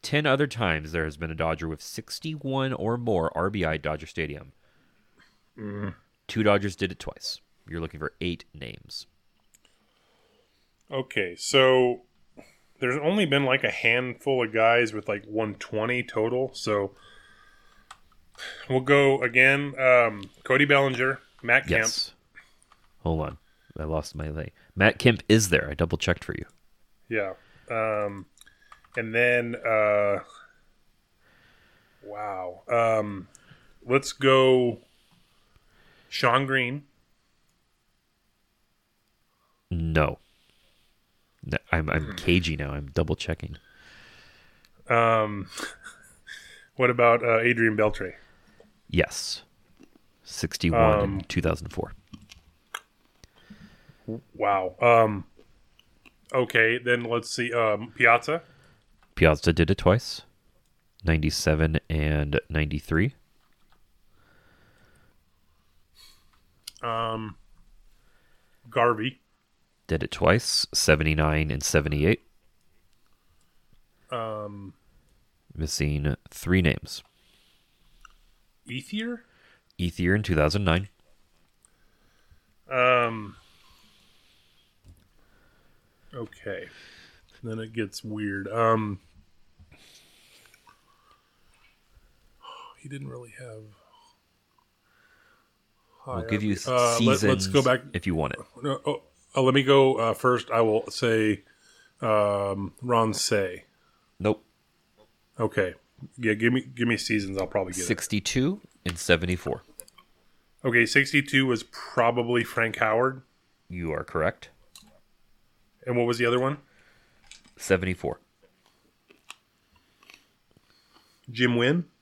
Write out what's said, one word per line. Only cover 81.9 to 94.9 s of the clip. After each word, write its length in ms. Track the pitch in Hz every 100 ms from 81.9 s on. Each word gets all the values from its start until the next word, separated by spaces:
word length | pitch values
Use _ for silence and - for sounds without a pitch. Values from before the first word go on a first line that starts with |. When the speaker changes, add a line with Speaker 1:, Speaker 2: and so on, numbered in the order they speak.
| _ _ _ _ - _ _ -
Speaker 2:
Um, 640 | 131 127 123 117 113 101 - _ _ _ _ _ _ _ _ _ _ _ _ _ _ - - _ _ _ _ _ _ _ _ _ _ -
okay. 520 | 131 110 - - 95 - - - - - _ _ -
Then 160 | 117 110
it 140 | 110
gets 300 | 113 104 -
weird. 440 | 110 107 104 98 98
Um, 520 | 113 113 113 107 98 _ - _ _ _ _ - - - - _ _ _ _ _ _ _ _ _ _ _ _ _ _ _ _ _ _ _ _ _ _ _ _ - - - -
he 100 | 139
didn't 180 | 139 135
really 240 | 123 120 107
have 220 | 127 110 107 104 _ _ _ _ _ _ _ _ _ _ _